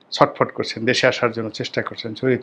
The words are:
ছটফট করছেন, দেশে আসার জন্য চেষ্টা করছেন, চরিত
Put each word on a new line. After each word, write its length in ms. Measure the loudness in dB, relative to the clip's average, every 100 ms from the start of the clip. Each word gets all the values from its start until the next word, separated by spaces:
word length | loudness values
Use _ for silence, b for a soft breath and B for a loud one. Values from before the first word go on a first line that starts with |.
| _
ছটফট 420 | 2 2 2 -2
করছেন, 320 | -2 -6 -2
দেশে 220 | 0 4 4
আসার 260 | 4 0
জন্য 180 | 0 -6
চেষ্টা 320 | -6 -6 -4
করছেন, 320 | -6 -6 -10
চরিত 260 | -4 0 0